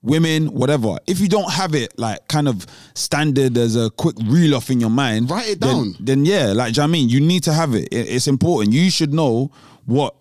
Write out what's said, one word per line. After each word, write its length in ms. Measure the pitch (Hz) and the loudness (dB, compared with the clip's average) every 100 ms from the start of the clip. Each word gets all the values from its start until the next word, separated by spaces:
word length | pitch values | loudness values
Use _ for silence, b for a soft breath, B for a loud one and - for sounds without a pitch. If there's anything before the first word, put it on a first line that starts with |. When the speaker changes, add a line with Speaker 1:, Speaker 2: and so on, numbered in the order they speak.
Speaker 1:
women, 460 | 117 156 165 156 156 | 0 0 2 0 -2
whatever. 440 | 127 127 147 110 90 - | -2 0 0 -2 -4 -4
If 120 | 180 | -2
you 80 | 196 | 0
don't 240 | 208 175 | 0 -2
have 240 | 151 190 151 | -4 -2 -2
it, 220 | 117 - | -4 -6
like, 280 | 113 104 _ | -6 -6 _
kind 180 | 151 143 | -2 0
of 180 | 107 - B B | -2 -8 B B
standard 640 | - - 143 151 135 131 120 | -10 -6 -2 0 2 2 2
as 180 | 117 113 | 0 0
a 140 | 113 | -2
quick 260 | - 165 - | -2 -4 -2
reel 320 | 110 147 165 135 | 0 2 4 2
off 140 | - | 0
in 100 | 127 | 0
your 120 | 113 | 0
mind, 380 | 117 135 110 120 | 0 0 -2 -2
Speaker 2:
Write 200 | 180 226 | -4 -4
it 100 | 196 | -2
Speaker 1:
then, 160 | 131 131 | 0 0
Speaker 2:
down. 200 | 113 90 | -2 -6
Speaker 1:
then 260 | 110 135 147 | -2 0 2
yeah, 280 | 202 123 | 2 0
like, 200 | 101 120 | 0 -2
do 80 | 117 | 0
you 60 | 147 | 0
know 20 | |
what 0 | |
I 20 | |
mean? 160 | 170 127 | 2 2
You 100 | 123 | 2
need 240 | 151 180 | 2 2
to 100 | 170 | 0
have 220 | 156 160 110 | 0 0 -2
it. 140 | - | -2
It, 160 | 113 117 | -4 -2
it's 200 | 123 139 | -2 0
important. 460 | 135 160 160 104 | 2 2 2 2
You 160 | 120 185 | 4 4
should 220 | 170 156 | 2 0
know 380 | 147 151 113 139 B B B - | 0 2 0 -2 B B B -2
what 300 | 123 131 - | 0 -2 -6